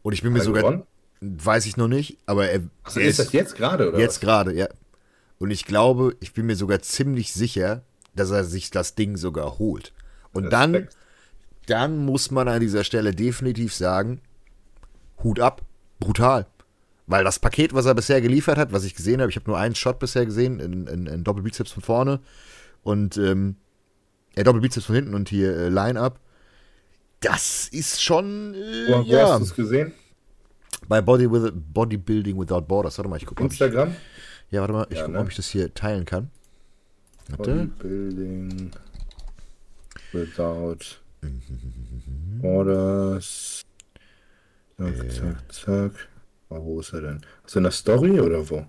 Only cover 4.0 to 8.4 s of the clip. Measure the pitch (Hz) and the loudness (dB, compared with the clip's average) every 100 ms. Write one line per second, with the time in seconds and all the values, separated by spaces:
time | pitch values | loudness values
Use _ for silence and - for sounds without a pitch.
4 | 117 - 101 110 92 85 95 - _ _ | 2 2 2 4 4 0 -2 -4 _ _
5 | _ _ _ _ 98 101 - 101 120 123 | _ _ _ _ -4 -4 0 4 4 4
6 | 127 - - - 113 101 98 98 - - | 2 -2 -10 -4 -2 -2 0 0 0 -2
7 | 139 127 - - 120 98 92 117 - _ | 0 -2 -4 -2 -2 0 -2 -2 -10 _
8 | _ - 95 101 | _ -4 0 0